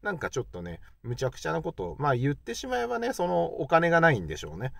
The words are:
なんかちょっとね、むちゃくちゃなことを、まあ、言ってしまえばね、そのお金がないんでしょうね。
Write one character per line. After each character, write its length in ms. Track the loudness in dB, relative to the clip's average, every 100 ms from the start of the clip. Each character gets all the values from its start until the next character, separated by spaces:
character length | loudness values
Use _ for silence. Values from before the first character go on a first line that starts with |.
な 100 | -4
ん 60 | -4
か 120 | -4
ち 100 | -4
ょ 20 |
っ 40 | -6
と 100 | -8
ね、 180 | -10 -10 -14 -16
む 120 | -10
ち 100 | -4
ゃ 60 | -4
く 80 | -4
ち 80 | -4
ゃ 40 |
な 100 | -4
こ 100 | -4
と 200 | -6 -8
を、 40 | -2
ま 100 | 0
あ、 60 |
言 160 | 2 2
っ 40 |
て 200 | -2 -6
し 120 | -8 -4
ま 120 | -2
え 80 | -2
ば 120 | -2
ね、 140 | -2
そ 140 | -2 0
の 180 | 2 0 -2
お 80 | 4
金 220 | 4 6
が 100 | 8
な 120 | 8
い 80 | 6
ん 80 | 0
で 100 | -6
し 80 |
ょ 80 | -8
う 20 | -6
ね。 160 | -8